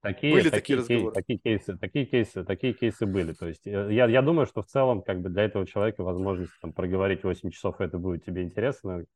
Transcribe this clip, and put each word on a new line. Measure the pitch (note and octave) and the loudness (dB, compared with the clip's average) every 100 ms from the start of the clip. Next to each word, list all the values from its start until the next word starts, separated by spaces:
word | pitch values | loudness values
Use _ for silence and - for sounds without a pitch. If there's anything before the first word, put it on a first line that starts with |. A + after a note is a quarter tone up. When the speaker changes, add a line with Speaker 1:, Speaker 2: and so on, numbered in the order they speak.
Speaker 1:
такие, | G#2 F#2 C#3+ F3 | -4 -2 4 6
Speaker 2:
Были | E3 | 6
Speaker 1:
такие | G#2+ - C3 | 2 2 0
Speaker 2:
такие | |
Speaker 1:
кей-, | A#2+ A#2+ A2 | 2 2 2
Speaker 2:
разговоры? | |
Speaker 1:
такие | G2+ - A2+ | -2 -4 -4
кейсы, | A#2 G#2+ - F2+ | 0 0 -2 -8
такие | G2 D3 C3 | -6 -4 0
кейсы, | B2+ A2 G2 | 0 0 -4
такие | F2 G2 C3 | -4 -2 -2
кейсы | A#2 A#2 - G#2+ | 0 -2 0 -2
были. | F#2+ E2 | 0 -2
То | D#2 E2+ | -6 -10
есть, | E2 G2+ | -10 -6
э, | G2+ G2+ | -4 0
я, | G#2+ B2 | 4 6
я | B2 | 6
думаю, | C3+ E3+ C3 | 4 2 2
что | - | -2
в | - | -4
целом | C#3 C3 A2 | 0 2 2
как | - F#2 | -2 -4
бы | F#2 | -2
для | F2+ | 0
этого | G#2+ G2+ F#2 | 0 0 -4
человека | G#2 G#2+ G#2+ | -2 -2 -2
возможность | F2+ F2+ F#2+ F#2 F2 _ | -4 -2 -2 -2 -6 _
там | E2 | -12
проговорить | D#2 F2+ F#2 F#2+ F#2 | -6 -2 0 2 0
восемь | F#2+ F2+ F#2 | -2 -4 -6
часов, | - G2 - | -4 -6 -4
это | F2+ F2 | -4 -4
будет | F#2 E2+ | -4 -6
тебе | - F2+ | -6 -6
интересно | F2+ - A#2+ C3+ G2 F2+ E2 | -6 -2 -4 -4 -8 -8 -10